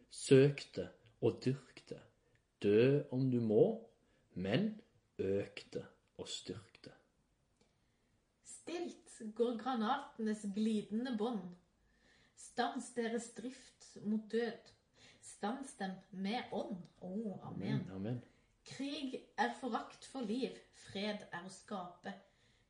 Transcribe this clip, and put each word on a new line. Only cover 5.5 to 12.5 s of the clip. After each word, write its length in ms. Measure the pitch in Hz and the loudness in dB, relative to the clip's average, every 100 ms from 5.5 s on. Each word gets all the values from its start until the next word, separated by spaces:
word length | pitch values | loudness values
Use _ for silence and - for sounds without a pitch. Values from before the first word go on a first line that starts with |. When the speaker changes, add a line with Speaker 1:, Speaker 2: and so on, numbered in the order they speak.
| - - | -10 -10
Speaker 1:
det 140 | - - _ _ | -10 -10 _ _
og 140 | - - | -14 -10
styrk 500 | - - - - - | -8 -8 -10 -12 -20
det. 140 | - - _ _ _ _ _ _ _ _ _ _ _ _ _ _ - | -20 -20 _ _ _ _ _ _ _ _ _ _ _ _ _ _ -20
Speaker 2:
Stilt 680 | - - 349 349 - - - 220 | -14 -8 -4 -4 -8 -18 -12 -10
går 280 | - 240 220 | 2 2 2
granatenes 880 | 254 240 214 285 - - 214 214 202 | 0 0 2 0 -2 -4 -2 -2 -2
glidende 680 | 196 220 214 - 220 262 214 | 0 2 2 0 -2 -2 0
bånd. 260 | 233 214 180 - _ _ _ _ _ _ _ | 0 -2 -6 -14 _ _ _ _ _ _ _
Stans 580 | - - | -20 -8